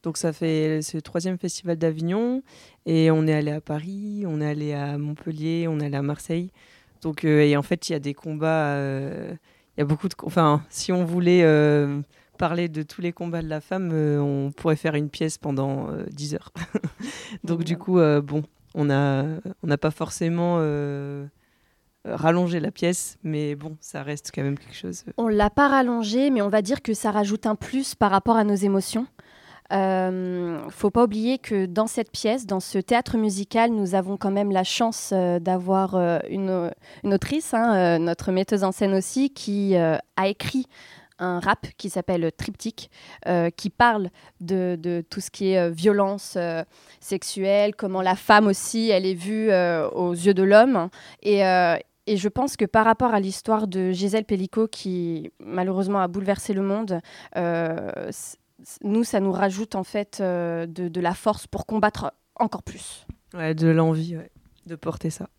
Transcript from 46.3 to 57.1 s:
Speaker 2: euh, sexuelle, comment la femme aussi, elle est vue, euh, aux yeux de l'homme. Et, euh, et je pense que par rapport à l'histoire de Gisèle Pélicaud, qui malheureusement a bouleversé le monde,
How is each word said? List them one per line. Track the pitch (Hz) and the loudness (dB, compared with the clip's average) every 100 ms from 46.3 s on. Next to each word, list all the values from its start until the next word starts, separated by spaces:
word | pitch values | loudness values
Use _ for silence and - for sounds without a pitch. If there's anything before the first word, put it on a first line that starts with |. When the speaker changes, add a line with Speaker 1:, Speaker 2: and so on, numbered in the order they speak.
| 185 | -4
Speaker 2:
euh, | 170 165 165 _ - - | -4 -4 -8 _ -20 -20
sexuelle, | - 190 - 202 190 202 208 | -6 -6 -6 -4 2 4 2
comment | 208 202 190 | 0 -4 0
la | 185 185 | 0 0
femme | - 214 214 | 6 6 6
aussi, | 196 - 226 226 | 2 -2 -2 2
elle | 190 185 | 2 2
est | |
vue, | 185 180 220 220 | -4 -4 -2 2
euh, | 190 175 165 - | 4 4 2 0
aux | - 180 | -2 -2
yeux | 175 180 | 2 2
de | 185 | 4
l'homme. | 190 208 247 226 175 - - - | 8 8 8 4 -2 -8 -20 -6
Et, | - 202 190 | 0 4 4
euh, | 180 175 170 - _ - | 6 4 2 -4 _ -2
et | 202 | 0
je | 202 | 0
pense | 220 277 - | -2 -4 -2
que | 208 | 2
par | 220 | 4
rapport | 220 226 247 | 4 4 2
à | 214 | 2
l'histoire | 190 190 - 220 214 | 0 -6 -2 0 0
de | 185 185 | -2 0
Gisèle | 180 196 214 214 | 0 0 0 0
Pélicaud, | 196 190 - 220 | -2 -2 -2 -2
qui | - 196 180 170 160 156 _ | -2 -6 -4 -2 -4 -8 _
malheureusement | - 180 185 185 190 202 | -8 -4 -2 0 0 0
a | 180 | 0
bouleversé | 180 196 196 - | -2 -2 -4 -2
le | 196 | -2
monde, | 196 202 220 175 - | 0 -2 -2 -6 -8